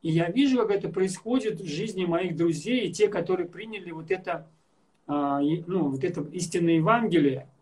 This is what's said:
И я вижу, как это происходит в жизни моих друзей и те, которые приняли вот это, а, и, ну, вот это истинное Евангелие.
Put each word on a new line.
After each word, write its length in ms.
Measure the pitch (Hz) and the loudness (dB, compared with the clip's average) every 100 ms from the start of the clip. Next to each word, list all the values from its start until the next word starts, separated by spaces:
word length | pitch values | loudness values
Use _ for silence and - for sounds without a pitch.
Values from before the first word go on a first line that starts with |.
И 80 | 165 | 0
я 200 | 160 175 | 0 2
вижу, 260 | 214 285 254 | 2 4 4
как 140 | 214 | 2
это 180 | 202 165 | 0 0
происходит 720 | 190 185 - 220 254 214 165 | -2 -2 -2 -2 0 0 -6
в 60 | 175 | -6
жизни 380 | 147 220 190 175 | -4 -4 -2 0
моих 300 | 170 180 156 | 0 -2 0
друзей 520 | 170 147 202 254 202 | 0 0 0 -2 -2
и 40 | |
те, 180 | - 208 | 2 2
которые 380 | 196 170 185 170 | 2 -2 -2 -2
приняли 440 | 170 220 208 175 | -8 -12 -12 -12
вот 180 | 160 160 | -12 -4
это, 360 | - 185 165 - _ _ _ _ _ - | -4 -4 -8 -8 _ _ _ _ _ -4
а, 320 | 147 143 139 | -2 0 2
и, 200 | 143 160 165 | 2 0 -2
ну, 220 | 185 143 | 0 0
вот 140 | 131 | 0
это 180 | 180 165 151 | -4 -4 -8
истинное 460 | 180 165 180 170 165 | -6 -4 0 4 4
Евангелие. 720 | 165 233 226 170 143 127 - _ | 4 4 4 4 2 0 -8 _